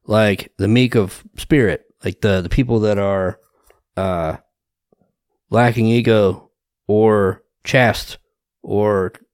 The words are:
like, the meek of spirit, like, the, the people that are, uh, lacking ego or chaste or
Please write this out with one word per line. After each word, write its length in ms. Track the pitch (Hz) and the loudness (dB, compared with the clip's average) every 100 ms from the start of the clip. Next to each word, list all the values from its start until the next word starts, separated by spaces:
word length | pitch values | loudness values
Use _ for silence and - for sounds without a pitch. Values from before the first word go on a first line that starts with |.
| - | -2
like, 460 | 107 104 95 - - | 0 2 0 -6 -4
the 120 | 101 | 0
meek 260 | 117 127 | 2 2
of 300 | 120 92 - - - | 0 -2 -6 -20 -14
spirit, 460 | - 151 107 76 _ _ | -2 2 2 -2 _ _
like, 160 | - - | -10 -4
the, 200 | 107 95 | -2 0
the 80 | 87 | 0
people 300 | - 120 113 | -2 0 0
that 160 | 107 101 | 0 0
are, 420 | 98 98 92 - _ _ _ _ _ - | -2 -2 -4 -6 _ _ _ _ _ -6
uh, 400 | 95 87 80 - _ _ _ _ _ _ _ _ _ _ - | -4 -4 -6 -8 _ _ _ _ _ _ _ _ _ _ -4
lacking 360 | 110 123 113 110 | 0 0 0 0
ego 600 | 117 113 110 98 98 - _ _ _ - | 2 2 2 2 -2 -10 _ _ _ -2
or 560 | 107 110 107 95 90 _ _ | 2 4 2 0 -2 _ _
chaste 540 | - 135 117 - - - _ _ _ _ | -2 2 2 0 -8 -18 _ _ _ _
or 500 | - 101 104 101 92 - _ | -6 -2 0 0 -2 -8 _